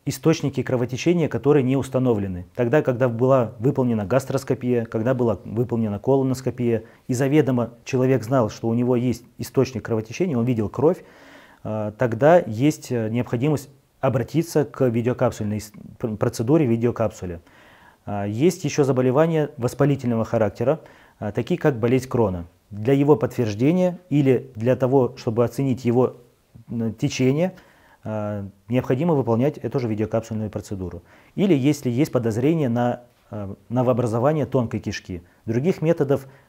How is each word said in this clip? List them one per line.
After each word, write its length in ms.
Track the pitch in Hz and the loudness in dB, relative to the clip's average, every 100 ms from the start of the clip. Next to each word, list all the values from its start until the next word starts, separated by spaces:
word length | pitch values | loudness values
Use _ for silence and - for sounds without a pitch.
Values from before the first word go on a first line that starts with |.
источники 580 | - - 160 156 143 135 | -10 -2 0 2 0 -4
кровотечения, 680 | - 127 123 123 165 180 143 | -2 -2 -2 -2 0 2 0
которые 340 | 120 143 147 | 0 2 4
не 140 | 123 135 | 4 0
установлены. 680 | 120 131 127 107 98 90 87 - | 0 0 2 0 -2 -6 -8 -4
Тогда, 260 | 120 147 | 0 2
когда 260 | 147 120 127 | 2 0 0
была 440 | 113 131 131 110 - | 2 2 4 2 -2
выполнена 440 | 123 139 123 110 | 0 2 0 0
гастроскопия, 800 | 95 139 131 131 - 127 123 120 | 0 0 0 -4 -4 -4 -2 -2
когда 300 | 113 113 113 | -2 -2 0
была 240 | 127 120 104 | 0 0 -2
выполнена 560 | 107 104 113 117 110 101 | -4 -4 -2 -2 -2 -2
колоноскопия, 840 | - 135 131 127 123 120 117 113 - - - | 0 2 0 -2 -4 -2 -2 -2 -4 -12 -6
и 80 | |
заведомо 560 | 123 135 151 143 123 117 - | -2 2 2 4 2 -2 -6
человек 400 | - 127 131 131 | -4 0 2 0
знал, 260 | 107 135 110 | 0 0 0
что 180 | - 113 | -2 -2
у 60 | |
него 220 | 117 123 123 | 0 2 0
есть 280 | 123 113 - - | 0 -4 -8 -14
источник 460 | 120 - 123 107 | -4 0 0 -2
кровотечения, 520 | - 110 - - 185 123 | -4 -4 -4 -4 -2 0
он 80 | |
видел 240 | 120 117 101 | 0 0 -2
кровь, 360 | - 143 185 - - - - - _ | 0 0 0 -6 -20 -20 -20 -20 _
э, 300 | 107 107 107 104 | -8 -6 -6 -2
тогда 460 | 127 113 143 175 110 | -2 2 6 6 4
есть, 440 | 107 147 151 - | 0 0 0 -4
э, 180 | 123 110 | -4 -2
необходимость 600 | 117 120 120 143 143 - - _ _ | -2 -2 -2 0 -2 -4 -20 _ _
обратиться 640 | 147 127 117 151 165 156 | -2 0 -2 -2 0 0
к 200 | 143 - 131 | 0 0 0
видеокапсульной 720 | 117 117 123 120 123 104 104 | 2 0 0 0 0 -4 -6
с-, 120 | - - - - | -8 -16 -20 -8
пр-, 180 | 120 107 | -8 -2
процедуре 500 | 120 - 117 165 131 | -2 0 2 2 4
видеокапсуле. 760 | 117 120 113 110 - 90 82 - - - - - _ | 2 0 0 -2 -4 -12 -12 -16 -20 -20 -20 -20 _
А, 220 | - 101 101 | -10 -6 -4
есть 380 | 107 170 175 | 0 0 0
ещё 180 | 143 - | -2 0
заболевания 680 | 135 127 127 127 165 160 147 - | 2 2 2 4 2 0 -2 -2
воспалительного 680 | 127 - 143 135 120 113 | -4 0 0 2 0 -2
характера, 560 | 107 117 104 - 120 156 - - - - | 0 0 0 0 0 -2 -4 -20 -20 -10
а, 100 | 107 | -6
такие 260 | 113 120 175 | -4 -2 0
как 220 | 156 120 | 0 0
болезнь 300 | 120 127 127 | 2 2 2
Крона. 380 | 120 104 90 85 _ _ | 0 0 0 -8 _ _
Для 240 | 101 110 | -4 2
его 200 | 139 143 | 4 4
подтверждения 840 | 147 131 - 113 101 135 180 180 175 - | 4 2 -2 -2 0 2 4 2 -2 -2
или 400 | 143 135 117 - 104 | 2 4 2 0 -4
для 180 | 117 | 0
того, 400 | 127 127 135 120 - | 2 2 4 2 -2
чтобы 280 | - 110 | -4 0
оценить 400 | 117 - 139 120 | 0 0 -4 -2
его, 320 | 117 117 123 - - _ _ - - | 2 2 2 -2 -20 _ _ -20 -10
м, 260 | 117 113 | -6 -6
течение, 580 | 101 143 - 131 147 180 180 - _ _ _ | -4 -4 0 0 2 -2 -6 -20 _ _ _
а, 420 | 110 107 104 104 98 - - | -8 -6 -6 -6 -10 -14 -4
необходимо 460 | 127 123 131 175 | -2 0 0 2
выполнять 420 | 143 117 113 139 131 | 2 2 2 0 -2
эту 200 | 120 143 | -4 -2
же 80 | 120 | -2
видеокапсульную 640 | 107 107 117 - 110 107 | -2 -2 -4 -4 -6 -6
процедуру. 520 | 104 - 98 90 85 - - _ - | -8 -8 -8 -8 -10 -16 -20 _ 0
Или 180 | 196 | 2
если 340 | 143 135 147 131 | 4 2 0 0
есть 220 | 117 160 | 0 0
подозрение 580 | 123 113 107 135 165 135 | 0 0 0 2 2 0
на, 340 | 120 120 120 - _ - | 2 0 -2 -10 _ -14
а, 240 | 107 98 - - | -10 -10 -12 -4
новообразование 760 | 120 120 117 123 117 135 156 131 | 0 2 2 0 0 2 0 0
тонкой 340 | 135 117 107 | 0 0 -4
кишки. 420 | 107 - - 90 - _ 110 | -6 -8 -8 -12 -12 _ -4
Других 340 | 113 156 - | 0 0 0
методов, 460 | 156 170 135 135 - - | 0 2 0 -2 -4 -20